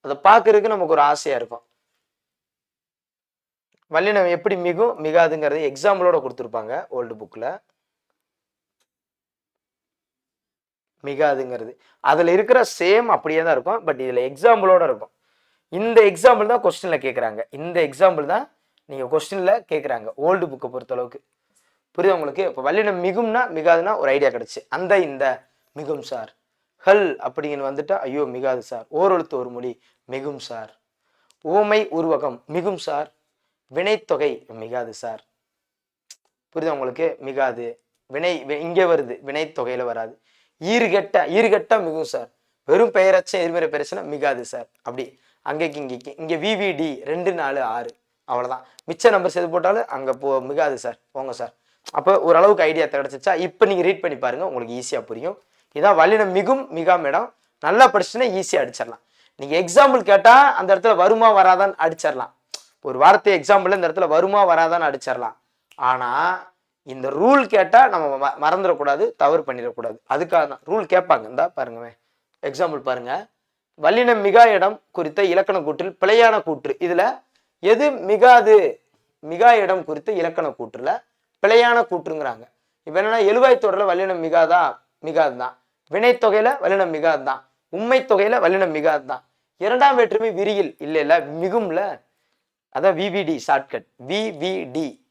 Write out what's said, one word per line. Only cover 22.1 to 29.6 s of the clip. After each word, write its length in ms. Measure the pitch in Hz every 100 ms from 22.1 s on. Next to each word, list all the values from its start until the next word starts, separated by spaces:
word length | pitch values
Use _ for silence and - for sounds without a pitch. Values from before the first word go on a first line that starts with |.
உங்களுக்கு? 320 | 180 147 139
இப்ப 180 | 185 135
வல்லினம் 420 | 135 190 208 185
மிகும்னா, 540 | 175 190 226 226 240 160
மிகாதுன்னா 400 | 160 165 180 214
ஒரு 140 | 139
ஐடியா 180 | 139 139
கிடைச்சு. 360 | 120 - - _
அந்த, 300 | 143 180 202
இந்த 480 | 160 135 135 - _ _ _
மிகும் 300 | 143 147 147
சார். 320 | 127 123 110 _ _ _ _ _ -
ஹல் 320 | 208 185 135
அப்படிங்கன்னு 500 | 139 131 151 143 135
வந்துட்டா, 280 | 139 147 -
ஐயோ 280 | - 143 135
மிகாது 360 | 127 135 127
சார். 240 | 113 120 110
ஓரெழுத்து 420 | 156 190 180 156
ஒரு 160 | 135 123
மொழி 320 | 123